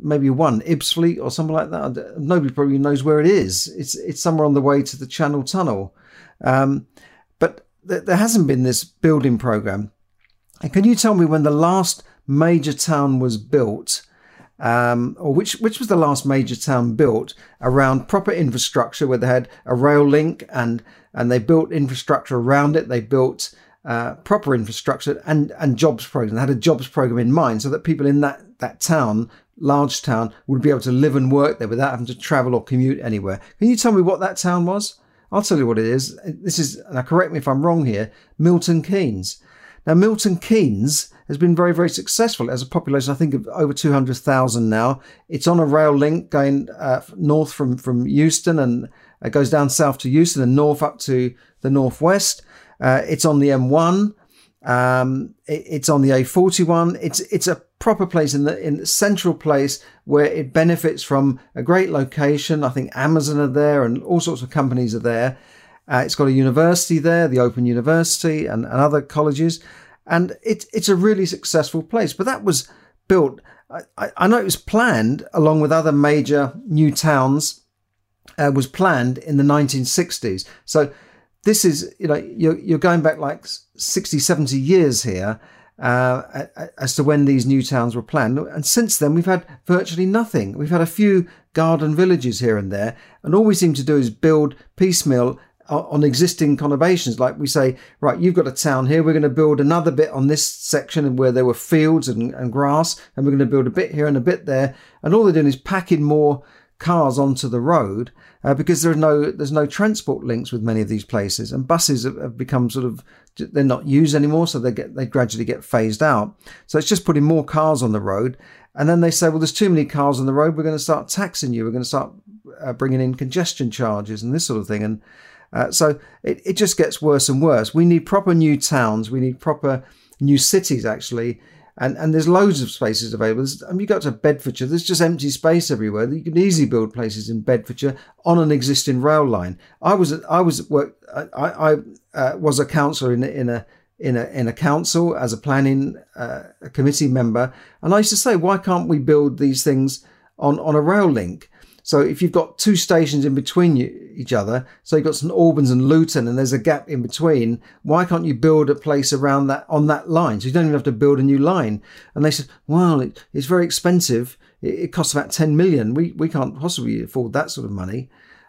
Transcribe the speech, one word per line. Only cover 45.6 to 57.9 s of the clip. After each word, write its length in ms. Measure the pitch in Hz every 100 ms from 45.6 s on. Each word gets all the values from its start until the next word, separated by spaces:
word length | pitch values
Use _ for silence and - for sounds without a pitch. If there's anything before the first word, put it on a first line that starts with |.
a 40 |
rail 280 | 151 151 156
link 380 | 143 147 165 175
going, 380 | 147 139 139 -
uh, 320 | - 143 127
f-, 120 | - 196
north 360 | 156 151 151
from, 240 | - 135 127
from 300 | - 123 131
Euston 520 | 143 156 - - 160
and 300 | 131 120 - - _ _
it 100 | 117
goes 180 | 143 139
down 180 | 151 139
south 300 | - 147 131
to 100 | 127
Euston 340 | 143 165 143
and 140 | 123 135
north 260 | 147 147
up 160 | 151 -
to 340 | - 127 123 - _ _
the 100 | 131
northwest. 720 | 139 127 - 160 196 190 - - - - _
Uh, 220 | 127 131 -
it's 180 | 156
on 160 | 165 143
the 100 | 139
M 180 | 131 127
one. 460 | 151 165 190 208 - _ _ _ _
Um, 720 | 120 123 127 127 131 131 - - -
it, 180 | 151 -
it's 220 | 151 139
on 140 | 147
the 100 | 135
A 120 | 131
forty-one. 760 | 131 185 185 180 170 170 170 185
It's, 200 | 165 -
it's 260 | - 185 -
a 160 | 165 _ _
proper 280 | 233